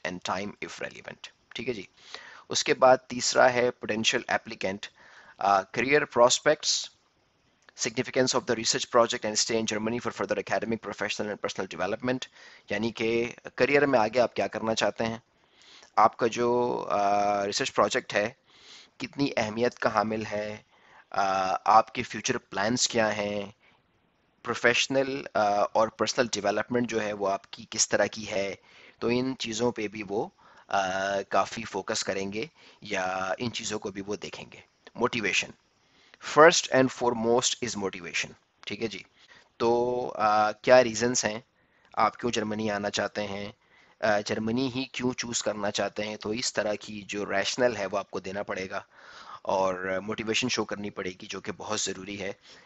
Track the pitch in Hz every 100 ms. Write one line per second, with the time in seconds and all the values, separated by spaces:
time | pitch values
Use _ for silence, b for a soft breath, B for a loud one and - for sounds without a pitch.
0 | - 90 - 95 101 - 85 - - 60
1 | - - - _ _ - 120 110 92 B
2 | B B B B B 123 - 139 131 131
3 | - 123 - 123 127 123 123 - 110 110
4 | 110 127 - 104 - 113 95 101 - B
5 | B B B B 101 101 95 - 127 147
6 | 143 120 123 - 151 156 - - - _
7 | _ _ _ _ _ _ _ - 127 113
8 | 127 131 131 131 113 113 113 135 - 123
9 | 117 120 107 107 - 113 113 107 110 120
10 | 117 - 98 104 - 98 107 113 98 104
11 | 104 - 104 101 101 - 95 82 90 110
12 | 123 127 - B B B B 104 117 -
13 | 113 117 120 - - - 127 143 143 127
14 | 107 123 113 - 101 107 110 113 104 -
15 | 113 113 - _ B B B B B -
16 | 110 - 120 110 120 123 123 60 - 98
17 | 101 101 101 101 101 101 135 - 107 127
18 | - 104 107 - _ B B B B -
19 | 131 139 139 - 110 110 120 - 123 107
20 | 104 110 107 104 107 107 - b b b
21 | b - 98 95 95 - - 110 - -
22 | 113 110 - 95 - 95 104 123 - 117
23 | 110 107 101 104 98 - b b b _
24 | _ _ _ _ - 113 120 120 - 135
25 | 135 139 - - 104 104 - - 110 -
26 | 107 - 120 104 101 104 - 123 120 113
27 | 107 104 98 98 - - 110 110 - 107
28 | 101 110 104 101 98 90 B B B B
29 | 113 123 131 131 117 110 120 113 104 107
30 | 95 101 175 - B B B 98 95 95
31 | 98 98 98 101 98 - 110 98 92 110
32 | - 98 98 104 151 _ B B 101 98
33 | 92 92 95 92 120 113 110 107 107 98
34 | 98 98 78 - 60 - - _ - -
35 | 117 120 98 - - - _ _ b b
36 | b b - 147 165 180 - 131 131 -
37 | 120 120 113 120 - - 120 101 98 92
38 | 85 73 78 80 _ _ - 104 113 98
39 | - b b b b - 117 120 123 123
40 | 127 - 107 107 107 104 - 127 120 110
41 | 120 127 107 110 - _ b b b -
42 | 110 - 123 113 107 107 110 101 101 104
43 | 101 107 104 98 101 - b b b b
44 | 113 104 104 110 110 117 135 123 131 -
45 | 123 127 120 117 - 104 101 107 101 -
46 | 107 107 104 113 - - 104 104 - 107
47 | 95 101 95 98 98 - 123 104 98 101
48 | 95 95 95 98 104 98 95 98 - B
49 | B B B B - 95 95 92 92 95
50 | 104 110 110 110 123 117 107 101 104 98
51 | 92 92 104 98 107 90 90 107 - 95
52 | 95 101 95 95 B B